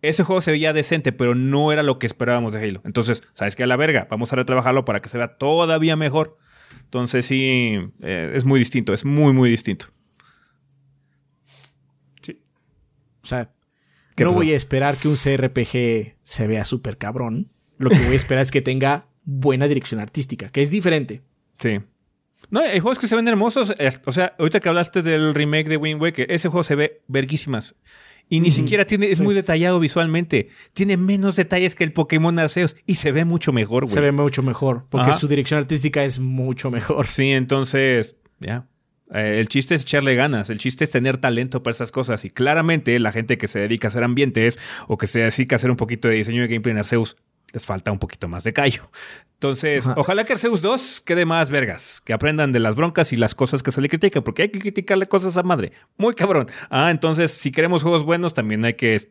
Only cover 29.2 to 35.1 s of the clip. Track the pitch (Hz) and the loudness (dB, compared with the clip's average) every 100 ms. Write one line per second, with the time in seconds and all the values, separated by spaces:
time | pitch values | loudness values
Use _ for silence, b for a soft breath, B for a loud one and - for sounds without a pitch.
29.2 | 196 196 190 160 175 180 156 - 165 160 | 2 2 2 2 2 2 2 0 0 0
30.2 | 175 127 - B B - 196 185 190 202 | 0 0 -2 B B -2 0 2 2 2
31.2 | 196 175 175 185 185 - 165 160 147 160 | 2 0 0 0 0 0 -2 0 0 2
32.2 | 165 170 156 175 170 - - 180 156 139 | 2 2 0 0 0 -2 -2 0 2 2
33.2 | 170 170 - 127 104 120 131 147 143 143 | 2 0 0 0 2 0 0 2 2 4
34.2 | 147 135 131 120 135 120 - 131 127 | 0 0 -2 0 0 -2 -2 0 4